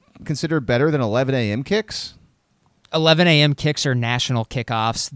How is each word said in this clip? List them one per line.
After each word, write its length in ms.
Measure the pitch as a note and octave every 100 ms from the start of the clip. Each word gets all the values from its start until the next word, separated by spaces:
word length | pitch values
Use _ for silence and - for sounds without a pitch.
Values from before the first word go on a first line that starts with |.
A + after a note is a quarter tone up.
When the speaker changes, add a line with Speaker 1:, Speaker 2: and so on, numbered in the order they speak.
| _ -
Speaker 1:
considered 420 | - C#3+ D#3+ D#3 B2
better 240 | A#2+ D3+
than 100 | D3+
eleven 320 | A2+ A#2 C3 C3+
A 160 | G#2+
M 100 | A2
kicks? 520 | C3+ G#3 - - - - _ _ _ _ _ _ _
Speaker 2:
Eleven 360 | D#3+ D#3+ D#3+ F3
A 120 | D3+
M 140 | D3
kicks 320 | C#3 D3+ C#3+ C#3
are 80 |
national 500 | B2 A#2 A#2+ - A#2+
kickoffs. 640 | A2 B2+ A2+ A2+ A2+ A2+ -